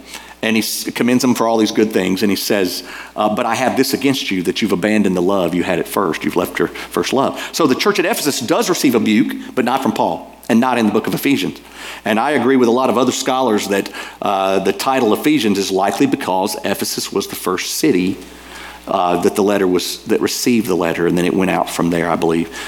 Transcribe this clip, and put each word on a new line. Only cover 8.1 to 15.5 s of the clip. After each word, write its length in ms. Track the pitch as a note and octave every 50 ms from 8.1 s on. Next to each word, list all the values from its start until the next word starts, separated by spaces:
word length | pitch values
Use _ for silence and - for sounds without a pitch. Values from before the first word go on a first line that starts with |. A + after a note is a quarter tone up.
| A#3 - - C#3+ - -
does 280 | B2 G#2+ E3+ A3+ A3+ F3+
receive 260 | E3 - - C3+ A#2
a 40 | A2
rebuke, 560 | A2 A2 G#2 A2+ D#3 - - - - - -
but 100 | B2+ A#2
not 180 | B2 C3 -
from 100 | - A2+
Paul 380 | G#2 - A2+ F2+ E2 E2 - - - - - -
and 120 | A#2 A2+
not 180 | B2+ B2+ A#2+ A#2+
in 80 | A2
the 60 | G#2
book 140 | G#2+ G#2+ - G2
of 60 | -
Ephesians. 440 | - - C#3 C3+ F#2 F2 E2+ - - - - - - - - - - -
And 160 | G#2+ A2 A2
I 120 | B2+ D3
agree 240 | D3+ B2 A2+ C3 C3+
with 120 | B2+ B2 A#2
a 40 |
lot 180 | A2+ C3 C3 A#2+
of 80 | G2+ A#2+
other 140 | C3 B2
scholars 540 | - - - C3 C3 C3 C3 A#2 G#2+ G2+ F#2+ F#2+
that, 220 | G2 G2 G2 - - - - - - -
uh, 380 | - G2+ G2+ F#2+ F#2+ G2 F#2+ G2
the 140 | F#2+ G2 F#2+
title 400 | - - C3+ C3+ C3 A#2+ G#2+ G#2+
Ephesians 440 | - - D3+ D#3 C3 A2 G#2